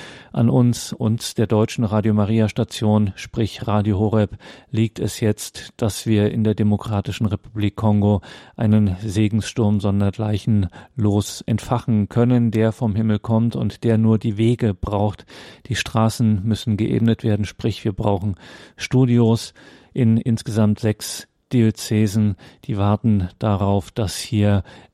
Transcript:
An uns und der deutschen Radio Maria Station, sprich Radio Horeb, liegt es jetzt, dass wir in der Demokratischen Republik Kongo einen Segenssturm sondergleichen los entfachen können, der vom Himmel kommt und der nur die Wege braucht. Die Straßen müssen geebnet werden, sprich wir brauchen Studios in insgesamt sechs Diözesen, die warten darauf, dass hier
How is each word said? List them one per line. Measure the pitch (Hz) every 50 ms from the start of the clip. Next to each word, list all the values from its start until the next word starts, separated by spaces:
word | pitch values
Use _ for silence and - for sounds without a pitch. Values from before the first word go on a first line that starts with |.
| - - - - - - -
An | - 117 117
uns | 131 131 123 120 117 - - - -
und | - 120 110 113 117 - - - -
der | 113
deutschen | - 117 107 110 - - - 120
Radio | 98 104 107 101 110 104
Maria | 107 104 98 113 113 110 104
Station, | - - 113 - - - 113 107 107 107 107 98 -
sprich | - - - - 117 113 95 - - 107
Radio | - 104 107 101 107 101 92
Horeb, | 110 104 110 110 104 - - - - - - - - _
liegt | - 110 113 110 - -
es | - 104 - -
jetzt, | 117 107 104 - - - - - - - - -
dass | 123 107 - - -
wir | 117 110 104 104 107
in | - 117 107
der | 110 104
Demokratischen | - 110 104 104 101 - 117 107 101 - - 101 - 113
Republik | 98 98 - - - - 107 104 101 -
Kongo | - - 107 104 104 101 104 104 95 - - - - - - _
einen | - 123 107 107 107 104 98 92 90 104
Segenssturm | 110 87 104 110 104 110 110 104 - - - 113 104 107 101
sondergleichen | 92 104 98 101 101 98 - - 110 107 107 98 - - 110 104 95 - - - - - _
los | - 104 104 101 104 98 - - -
entfachen | - - 117 107 - - 131 117 - - 113 104 101 -
können, | - 120 120 123 127 120 117 113
der | 104 110 110 110 107
vom | - 127 110 95
Himmel | 107 110 110 107 104
kommt | - - 113 113 117 117 -
und | - 120 104 - - -
der | 117 113
nur | 110 113 110 110 104
die | - 120 101
Wege | 101 113 113 123 - 123 110 95
braucht. | - - - 104 98 104 104 - - - - - - - - - - - -
Die | 107
Straßen | - - - - 113 113 110 - - 120 110 107 95 95
müssen | 113 107 - - 113 107
geebnet | 98 107 - - 113 113 113 113 - -
werden, | 117 104 104 101
sprich | - - - - 117 101 - -
wir | 110 98
brauchen | - 110 107 101 92 95 107 92 - - - - - - - _
Studios | - - - - 127 131 123 120 120 117 110 113 113 - - - - - - - - - _ -
in | 143 127 113 113 117
insgesamt | - - 113 113 - - 104 110 107 104 104 -
sechs | - 107 107 - - - - - - - _ _ _ _ -
Diözesen, | 123 113 110 107 - - - 113 107 110 104 95 110 107 104 95 - - - - _ -
die | - 120 98
warten | 101 101 104 104 - 117 107 101 92 90 - _
darauf, | - 110 101 95 101 98 101 101 - -
dass | - - 110 87 -
hier | - - - 117 107 104 104 101 98 - - - - - _